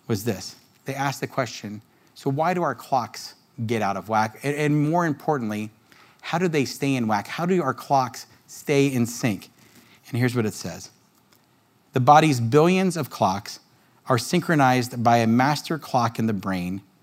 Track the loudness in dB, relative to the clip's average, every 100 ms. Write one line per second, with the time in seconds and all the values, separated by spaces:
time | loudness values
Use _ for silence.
0 | -6 -4 -4 -6 -10 -18 _ _ -12 -6
1 | -6 -4 -6 -4 -6 -6 -12 -14 -16 _
2 | _ -8 -4 -2 0 0 -2 -4 -2 -2
3 | -2 -10 -16 -18 _ -10 -4 -2 -2 -4
4 | -2 0 0 -2 -6 -2 0 2 2 0
5 | 0 -2 -2 -2 -2 -6 -8 -14 _ -20
6 | -20 _ -6 -2 0 0 -2 -4 -2 -2
7 | 0 -2 -4 -6 0 0 0 -4 0 0
8 | 0 -6 -18 _ _ -14 0 2 2 2
9 | -2 -2 -2 -4 -8 _ _ -20 _ -20
10 | -8 -2 0 0 -2 -4 -12 -14 -16 _
11 | _ _ _ _ _ _ _ _ _ 0
12 | 8 8 8 2 4 4 6 4 2 -2
13 | -6 -2 0 0 -8 -16 _ _ _ _
14 | 0 0 2 0 2 4 4 4 0 0
15 | 4 4 6 4 2 0 -4 -8 -2 0
16 | 0 0 -2 -2 -4 -4 -4 -8 -12 _